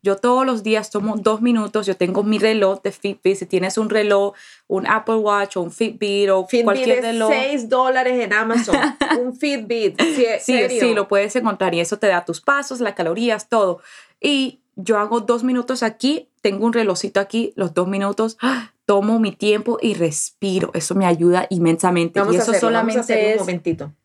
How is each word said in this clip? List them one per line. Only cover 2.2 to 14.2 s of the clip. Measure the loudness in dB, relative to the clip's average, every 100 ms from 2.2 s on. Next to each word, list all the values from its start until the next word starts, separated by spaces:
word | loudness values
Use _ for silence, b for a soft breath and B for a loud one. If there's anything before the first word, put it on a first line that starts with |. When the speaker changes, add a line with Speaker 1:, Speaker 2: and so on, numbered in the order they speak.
Speaker 1:
mi | 0 2
reloj | 2 2 2 0
de | -6
Fitbit. | -6 -8 -2 -2 -2
Si | -2
tienes | -2 -2 -2
un | 0
reloj, | 0 2 2 0 -4 B B _
un | -4 0
Apple | -2 0 0
Watch | 2 0 -2 -4
o |
un | -6
Fitbit | -4 -4 -2 -2 0 2
o | 2 2
Speaker 2:
Fitbit | 0
Speaker 1:
cualquier | 2 2 2 2
Speaker 2:
es |
Speaker 1:
reloj. | 0 0 2
Speaker 2:
seis | 2 0 -2 0
dólares | 2 2 2 2 0
en | 0
Amazon. | 0 0 0 0 0
Speaker 1:
<laughs> | 0 -2 -2 0
Speaker 2:
Un | -2
Fitbit, | -4 -4 -4 -4 -2 -2 0
sí, | -2 2 0 0
Speaker 1:
Sí, | 0
Speaker 2:
serio. | 0 2 2
Speaker 1:
sí, | 2
lo | 2 0
puedes | 0 0 -2
encontrar | -2 -2 -2
y | 0
eso | -2 0
te | 2
da | 0
tus | -2 -6
pasos, | -2 -2 -2 -4
las | -6
calorías, | -2 -4 0 0 -2 0
todo. | 0 2 -2 B B B B